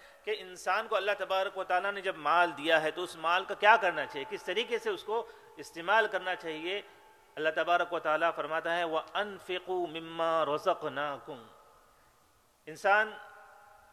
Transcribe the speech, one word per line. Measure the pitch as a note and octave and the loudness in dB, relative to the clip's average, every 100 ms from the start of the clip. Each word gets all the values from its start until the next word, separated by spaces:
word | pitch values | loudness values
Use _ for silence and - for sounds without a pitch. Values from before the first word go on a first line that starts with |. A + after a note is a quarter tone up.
| - - | -20 -12
کہ | G3+ G#3+ | -8 -8
انسان | F#3 F3 - G3 A3+ | -8 -8 -2 0 0
کو | |
اللہ | G#3 G3 G3 | 0 0 -2
تبارک | F#3 F#3+ G3 F#3+ | 0 0 -2 -4
و | |
تعالیٰ | F#3 F3+ G3 | -2 0 0
نے | G3+ | -4
جب | F#3+ | -6
مال | E3 D3 E3+ F3 C#3 | -2 2 4 4 0
دیا | D3+ D#3+ | 2 4
ہے | D#3 | 4
تو | D#3+ | -4
اس | F3 | -8
مال | E3 D#3+ F3+ | -4 0 0
کا | F#3+ | -2
کیا | G3 G#3 A3+ | 4 8 8
کرنا | F#3 D#3+ | 6 0
چاہیے، | C3+ D3 C#3 | -4 -6 -8
کس | G3 | -8
طریقے | - F#3 A#3+ A3+ | -4 -4 -2 -2
سے | A3+ | -4
اس | F#3 | -4
کو | - - - - - | -4 -4 -4 -14 -20
استعمال | - C3+ E3 E3+ A3 G#3 | -18 -16 -6 2 4 4
کرنا | F#3+ F#3 | 0 -4
چاہیے۔ | F3+ E3+ D#3 E3+ G3 - - - - _ | -6 -6 -8 -6 -8 -10 -20 -20 -20 _
اللہ | - D#3 | -2 0
تبارک | D#3 D#3+ F3 E3+ | 2 4 2 2
و | E3+ | -2
تعالیٰ | D#3+ D#3 E3 | 0 2 2
فرماتا | D#3+ D3 D#3+ E3 E3+ | 0 -4 -4 -2 -2
ہے، | |
وَأَنفِقُوا | E3+ D#3 - F3+ G#3 F#3+ - F3+ F#3 F#3 F3 | -2 -2 -4 -4 -4 -8 -8 -6 -4 -4 -4
مِمَّا | D#3+ E3 E3 E3 D#3+ | -6 -8 -2 0 2
رَزَقْنَاكُمْ۔ | D3 D3 F#3+ E3+ D3+ C3+ D3 C3+ - C3 A2+ - - - _ _ _ _ _ _ _ _ | 2 0 0 0 -2 -4 -4 -6 -12 -16 -16 -20 -20 -20 _ _ _ _ _ _ _ _
انسان | - D#3 G3 G#3 G#3+ G#3 - - - - - - - | -18 0 4 4 4 -4 -18 -20 -20 -20 -20 -20 -20